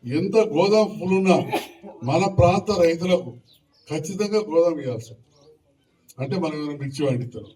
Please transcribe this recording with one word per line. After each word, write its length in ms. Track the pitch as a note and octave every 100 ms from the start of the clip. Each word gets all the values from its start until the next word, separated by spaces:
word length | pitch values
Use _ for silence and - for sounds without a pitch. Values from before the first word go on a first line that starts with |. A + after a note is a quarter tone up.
ఎంత 320 | A#2+ C#3+ F#3+ A3 G#3+
గోదాం 320 | D3 G3 G#3+ G#3 G#2+
ఫుల్ 140 | F3+ F#3+
ఉన్నా 180 | F#3+ E3+ - - - - - - A#2+
మన 120 | D#3+ G3 F#3+
ప్రాంత 320 | F3 G3 G3 G3
రైతులకు 480 | E3+ E3 F3+ F3 B2 - _ _ _ _ _
ఖచ్చితంగా 500 | D#3 D#3 F#3+ G#3 G#3+ F3
గోదాం 300 | E3 E3+ D3+
ఇవ్వాల్సి 260 | C3 A2+ -
ఉంటుంది. 160 | - _ _ _ _ _ _ _ _ _ -
అంటే 140 | C3+ F#3
మనం 120 | D#3+ D3+
ఏమైనా 160 | D3 C#3+
మిర్చి 200 | C#3 C3+ D3
పండిస్తున్నాం 440 | B2 A2 A2+ G2+